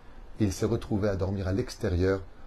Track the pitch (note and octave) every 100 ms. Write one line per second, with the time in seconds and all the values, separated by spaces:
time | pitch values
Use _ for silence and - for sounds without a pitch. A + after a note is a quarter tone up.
0 | - - - - G#2 - G2+ A#2 - G#2+
1 | G#2 F#2+ F#2 G2 F#2 G2 - - G#2+ F2
2 | F#2 F#2+ - -